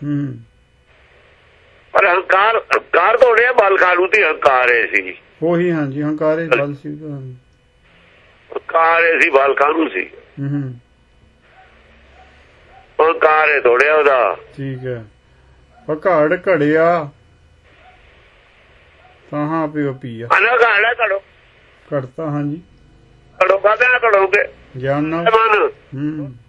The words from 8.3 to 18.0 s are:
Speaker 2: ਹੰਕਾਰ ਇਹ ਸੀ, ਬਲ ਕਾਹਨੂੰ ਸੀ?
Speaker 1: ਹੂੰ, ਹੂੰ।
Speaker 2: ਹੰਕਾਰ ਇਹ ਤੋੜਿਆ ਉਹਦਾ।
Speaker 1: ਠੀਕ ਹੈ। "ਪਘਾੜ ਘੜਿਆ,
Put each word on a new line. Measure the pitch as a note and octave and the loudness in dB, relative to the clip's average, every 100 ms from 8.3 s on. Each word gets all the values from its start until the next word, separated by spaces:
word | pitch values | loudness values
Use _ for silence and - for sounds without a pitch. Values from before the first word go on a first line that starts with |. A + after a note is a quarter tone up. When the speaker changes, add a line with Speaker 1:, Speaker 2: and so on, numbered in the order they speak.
| _ _ - | _ _ -14
Speaker 2:
ਹੰਕਾਰ | - E3 E3 E3 | -4 0 2 2
ਇਹ | E3 D3+ | 2 2
ਸੀ, | E3 | 2
ਬਲ | C3+ C#3 | 2 2
ਕਾਹਨੂੰ | C3 C#3+ E3 D#3 | 2 0 0 -2
ਸੀ? | F#2 - - - - | -6 -10 -14 -20 -12
Speaker 1:
ਹੂੰ, | C#3 | -6
ਹੂੰ। | C#3+ C3+ A#2+ - _ _ _ _ _ _ - - _ _ _ _ - - _ _ _ _ - - - D#3+ | -6 -8 -12 -20 _ _ _ _ _ _ -20 -20 _ _ _ _ -20 -20 _ _ _ _ -20 -10 -2 0
Speaker 2:
ਹੰਕਾਰ | E3 D#3+ D#3 D#3 | 2 2 2 2
ਇਹ | C#3+ | 2
ਤੋੜਿਆ | A#2+ B2 C#3+ D#3 | 2 2 4 4
ਉਹਦਾ। | C#3+ C3 G#2 E2+ - - | 4 4 2 -2 -10 -12
Speaker 1:
ਠੀਕ | C3+ B2+ B2+ | -12 -10 -10
ਹੈ। | A#2+ G#2+ _ _ _ _ _ _ _ - | -10 -12 _ _ _ _ _ _ _ -8
"ਪਘਾੜ | D#3 G3 E3 D3+ F3+ G3 | -4 0 2 2 0 0
ਘੜਿਆ, | E3 D3 D#3 E3 F3 D3 - _ _ _ _ _ _ - _ | 0 2 2 2 0 -4 -14 _ _ _ _ _ _ -20 _